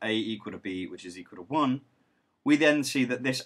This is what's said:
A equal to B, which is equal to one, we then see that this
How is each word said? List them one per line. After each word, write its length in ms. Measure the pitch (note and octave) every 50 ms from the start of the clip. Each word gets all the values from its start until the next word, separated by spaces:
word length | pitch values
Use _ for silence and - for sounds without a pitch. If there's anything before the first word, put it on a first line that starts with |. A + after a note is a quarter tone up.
A 120 | - A2
equal 400 | A2 A2 G#2 G#2+ A2+ G#2+ - G#2
to 60 | F#2+ F2
B, 280 | - G2+ F#2 F#2 F#2
which 180 | F2 F2+ F2+ F#2
is 140 | F2+ F2 F#2
equal 200 | F#2 - - F#2
to 40 |
one, 380 | F2 F2+ C#3+ D#3 D3 C3 B2+ C3+ - _ _ _ _ _ _ _ _ _ _ _ -
we 100 | C#3 D3+
then 280 | D3 D#3 D3+ D3 D3+ C#3
see 200 | C3 - C#3 B2+
that 180 | B2 B2 B2
this 200 | B2 C3+ B2+ B2+ -